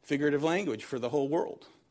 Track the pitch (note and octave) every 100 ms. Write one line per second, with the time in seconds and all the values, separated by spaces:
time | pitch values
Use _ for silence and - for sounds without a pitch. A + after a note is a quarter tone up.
0 | - C#3+ D3 D3 D#3 F3 G3 A2 - C3+
1 | A#2+ D3 C#3 D3+ D2+ - - - _